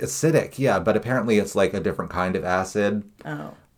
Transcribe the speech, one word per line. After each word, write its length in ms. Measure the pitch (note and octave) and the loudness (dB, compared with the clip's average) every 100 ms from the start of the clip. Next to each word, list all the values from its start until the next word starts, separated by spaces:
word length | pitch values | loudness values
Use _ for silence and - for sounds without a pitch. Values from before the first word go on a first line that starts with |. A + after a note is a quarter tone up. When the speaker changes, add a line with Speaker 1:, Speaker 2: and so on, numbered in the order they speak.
Speaker 1:
acidic. 580 | - - D#3 D3+ - - | -6 -2 2 2 0 0
Yeah, 220 | C3+ F#2+ | 2 2
but 160 | F2 G#2+ | 2 0
apparently 420 | A#2+ B2+ A2 G#2 | 0 0 2 2
it's, 160 | G2+ | 2
like, 180 | G2+ F#2 | 2 2
a 60 | G2 | 0
different 320 | F2 E2 F2 | -2 -4 -4
kind 240 | F2+ F#2 | -2 -2
of 100 | F#2+ | -2
acid. 600 | F2+ F#2 F#2+ G#2 G#2 G#2 - - | 0 0 0 0 0 0 -6 -12
Speaker 2:
Oh. 280 | - D3+ - - _ | -12 -10 -12 -16 _